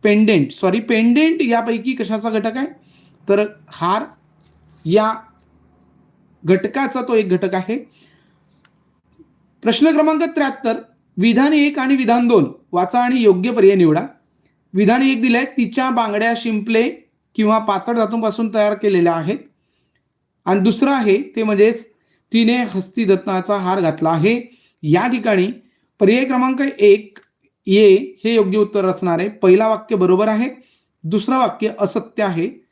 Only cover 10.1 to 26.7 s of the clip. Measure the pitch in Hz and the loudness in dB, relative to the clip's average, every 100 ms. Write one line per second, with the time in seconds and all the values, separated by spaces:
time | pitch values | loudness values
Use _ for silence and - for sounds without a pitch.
10.1 | 311 330 330 277 - 233 226 - _ _ | 0 -2 -2 -4 -4 -6 -6 -8 _ _
11.1 | - 214 226 277 302 285 294 262 269 233 | -2 2 4 2 2 0 -2 -2 0 2
12.1 | 240 240 226 139 - _ 175 180 247 247 | 2 4 2 2 -6 _ -4 -2 -2 0
13.1 | 254 220 180 202 240 196 196 170 156 262 | 2 2 2 0 2 4 6 4 2 -2
14.1 | - _ _ _ _ _ 185 202 240 269 | -14 _ _ _ _ _ 0 2 2 0
15.1 | 262 247 233 254 - 233 - 262 240 226 | 0 0 0 -2 -4 -4 -2 -2 -2 -2
16.1 | 208 226 233 233 214 208 220 240 - _ | -2 -2 -4 -4 -6 -2 0 -2 -4 _
17.1 | _ _ - 214 220 214 196 190 240 214 | _ _ -2 0 0 0 -4 -4 -2 -2
18.1 | 226 220 214 226 214 208 208 208 185 170 | -2 -4 -4 -4 0 0 0 0 2 2
19.1 | 165 156 233 - _ _ _ _ _ _ | 0 -4 -6 -10 _ _ _ _ _ _
20.1 | _ _ _ - 196 190 220 277 277 214 | _ _ _ -4 0 0 0 0 0 0
21.1 | 196 285 - 220 202 214 226 - _ _ | 0 -2 -6 -4 2 2 2 -10 _ _
22.1 | _ _ 226 226 247 233 185 185 - 214 | _ _ 0 2 0 -2 -6 -8 -6 0
23.1 | 190 196 185 180 202 185 190 170 151 160 | 0 0 -4 -2 -4 -2 -2 -2 0 -2
24.1 | 165 170 240 233 _ _ _ 151 170 240 | 0 0 0 -4 _ _ _ 0 0 0
25.1 | 240 220 202 185 247 _ _ _ _ 196 | -2 -2 0 0 -4 _ _ _ _ 2
26.1 | 233 262 254 254 262 277 | 2 0 0 -2 -2 -4